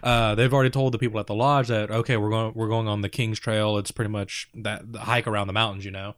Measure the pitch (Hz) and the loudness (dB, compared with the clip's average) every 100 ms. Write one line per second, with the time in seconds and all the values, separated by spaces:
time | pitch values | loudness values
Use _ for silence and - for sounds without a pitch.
0 | 123 120 110 107 127 135 131 135 135 117 | 2 2 4 4 4 4 4 4 2 2
1 | 120 107 101 104 135 143 120 110 104 110 | -2 -2 -4 0 2 4 2 0 0 0
2 | 113 113 107 113 110 113 107 113 110 104 | 0 2 2 0 0 -2 0 0 0 0
3 | 101 - 113 110 117 107 107 104 101 - | -2 -2 -2 -2 -2 0 2 0 -2 -4
4 | 107 104 98 - - 113 104 104 107 110 | -4 -4 -6 -8 -12 -10 -8 -8 -10 -10
5 | - 123 117 104 98 101 113 98 98 95 | -2 0 0 -2 -2 0 -2 -4 -10 -10
6 | 98 | -12